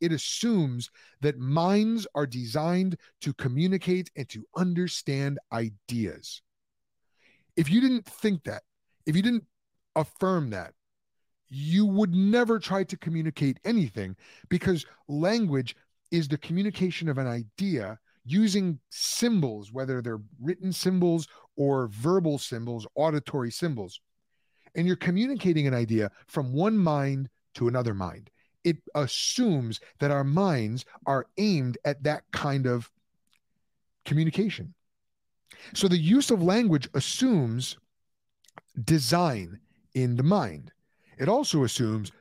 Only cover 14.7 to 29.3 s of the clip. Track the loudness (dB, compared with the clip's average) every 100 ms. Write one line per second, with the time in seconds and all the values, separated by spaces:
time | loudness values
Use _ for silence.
14.7 | 0 -4 -18 -8 -2 0 2 2 0 -2
15.7 | -10 _ _ -4 -2 -2 -4 -4 -2 -2
16.7 | -2 -2 -2 -4 -2 -2 -4 -8 -6 -2
17.7 | -2 -4 -12 _ _ -2 2 2 2 0
18.7 | -4 _ -8 -6 0 2 2 2 -2 -10
19.7 | -6 -4 -4 -4 -6 -10 -8 -6 -4 -4
20.7 | -2 0 4 4 2 -2 -14 _ 0 2
21.7 | 2 0 -2 2 2 2 -2 -4 -8 -6
22.7 | -8 -6 0 0 0 -2 -4 -4 -2 -4
23.7 | -4 -8 -14 _ _ _ _ _ _ _
24.7 | -2 0 0 0 0 0 0 2 2 2
25.7 | 0 2 0 0 -6 -8 -4 -2 0 2
26.7 | 4 2 2 0 -2 -6 _ _ -2 0
27.7 | 0 -2 -2 -6 -10 -20 _ _ _ -2
28.7 | -2 -4 -4 -2 -2 -2